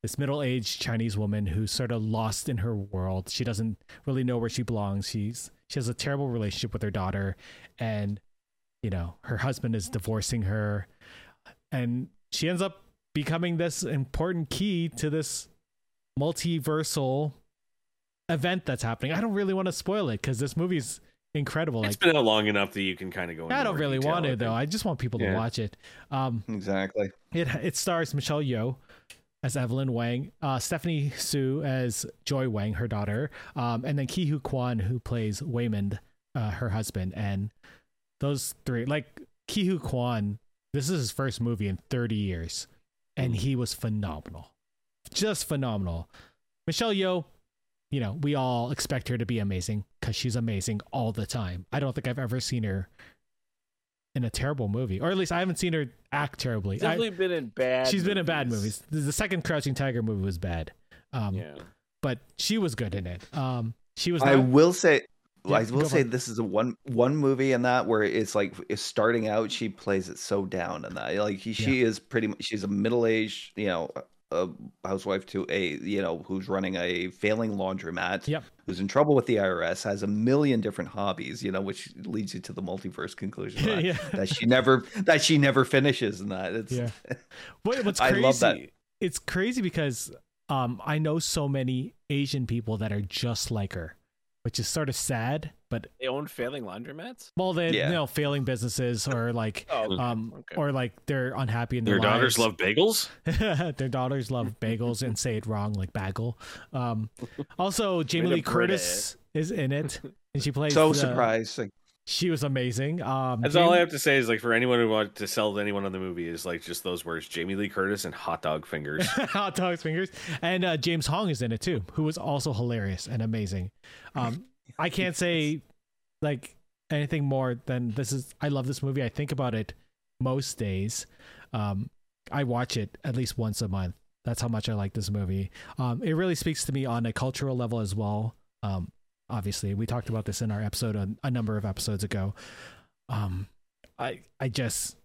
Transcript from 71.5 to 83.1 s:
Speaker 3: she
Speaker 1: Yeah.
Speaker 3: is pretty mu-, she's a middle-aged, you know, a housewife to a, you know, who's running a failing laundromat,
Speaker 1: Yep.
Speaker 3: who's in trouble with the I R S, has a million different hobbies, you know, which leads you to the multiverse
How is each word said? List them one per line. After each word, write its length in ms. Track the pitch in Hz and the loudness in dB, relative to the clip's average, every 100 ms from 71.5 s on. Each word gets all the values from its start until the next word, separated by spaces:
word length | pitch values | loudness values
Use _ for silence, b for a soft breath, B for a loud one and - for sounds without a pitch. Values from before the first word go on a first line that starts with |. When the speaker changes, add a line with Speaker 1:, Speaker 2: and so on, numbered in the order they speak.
Speaker 3:
she 260 | 107 113 131 | -2 2 4
Speaker 1:
Yeah. 60 | 117 | 4
Speaker 3:
is 120 | 104 | 2
pretty 280 | _ 117 107 | _ -2 0
mu-, 80 | - | -4
she's 220 | - 107 | -6 -4
a 40 | 98 | 0
middle-aged, 880 | 101 110 120 113 110 107 - - - | 2 2 4 4 2 0 -6 -12 -4
you 80 | 104 | -2
know, 240 | 85 80 - - _ _ | 0 -4 -8 -14 _ _
a 140 | 85 92 - - _ | -2 -2 -6 -18 _
housewife 400 | 92 98 101 95 | -4 -4 -2 -4
to 200 | 95 98 - | -2 -6 -2
a, 260 | 95 90 73 | 0 0 -2
you 220 | 80 101 | -2 0
know, 180 | 90 85 | 0 -4
who's 280 | - 95 95 | -4 -6 -2
running 280 | 98 95 92 | -2 0 -2
a 320 | 87 87 90 | -2 -2 -4
failing 420 | - 104 107 113 | 0 0 2 0
laundromat, 760 | 101 95 92 82 87 90 98 - | -2 -2 -4 -6 -4 -2 -2 -2
Speaker 1:
Yep. 160 | 151 - _ | -6 -6 _
Speaker 3:
who's 140 | - 92 | -10 -4
in 80 | 196 | 0
trouble 260 | 139 151 | 4 6
with 120 | 139 | 6
the 140 | - 110 | 4 2
I 40 | 98 | 2
R 120 | 87 | 2
S, 220 | 82 92 | 0 -2
has 200 | 110 101 | -2 -2
a 40 | 101 | 0
million 540 | 104 117 139 147 117 | 2 4 6 6 4
different 300 | 107 98 90 | 0 -4 -8
hobbies, 520 | - 101 90 - 76 | -2 -2 -2 -6 -4
you 80 | 123 | -2
know, 80 | 95 | -2
which 300 | 98 95 - - | -4 -6 -12 -12
leads 280 | - 107 98 | -6 -4 -4
you 60 | 92 | -8
to 140 | - | -10
the 80 | - | -8
multiverse 520 | 92 95 92 - 90 | -6 -6 -8 -8 -8